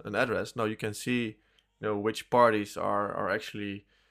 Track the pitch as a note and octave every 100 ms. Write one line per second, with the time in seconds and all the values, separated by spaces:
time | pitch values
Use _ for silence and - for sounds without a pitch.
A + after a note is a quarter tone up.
0 | G#2 G2+ B2+ F#2+ G2+ A#2+ A2 A2 A2 G#2
1 | - B2 A2+ A2 _ _ _ _ G#2+ G#2
2 | G#2 G#2+ - B2 A#2+ G#2+ G2+ - G2+ G2+
3 | G2+ - G2 G#2 - G#2+ G2+ G2 - _
4 | _